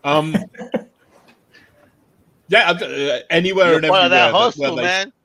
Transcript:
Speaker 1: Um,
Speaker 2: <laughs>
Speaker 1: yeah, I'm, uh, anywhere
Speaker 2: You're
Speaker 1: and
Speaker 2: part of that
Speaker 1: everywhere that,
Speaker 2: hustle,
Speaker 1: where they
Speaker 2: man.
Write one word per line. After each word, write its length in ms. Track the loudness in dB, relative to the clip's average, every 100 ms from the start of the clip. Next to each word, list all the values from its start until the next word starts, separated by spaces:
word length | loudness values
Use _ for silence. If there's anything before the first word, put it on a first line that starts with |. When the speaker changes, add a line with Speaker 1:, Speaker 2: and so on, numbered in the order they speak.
Speaker 1:
Um, 320 | 0 0 0
Speaker 2:
<laughs> 100 | -6 -6 -16 -10 -10 -10 _ _ _ _ _ _ _ _ _ _ _ _ _ _ _ _
Speaker 1:
yeah, 220 | 0 2
I'm, 60 | -2
uh, 360 | -4 -6 -4 -4 -2
anywhere 380 | -2 0 2 2
Speaker 2:
You're 100 | 2
Speaker 1:
and 100 | 2
Speaker 2:
part 180 | 2
of 60 | 4
that 180 | 2 2
Speaker 1:
everywhere 40 |
that, 0 |
Speaker 2:
hustle, 300 | 2 0 -2
Speaker 1:
where 80 | -4 -2
they 60 |
Speaker 2:
man. 300 | -2 -2 -6 _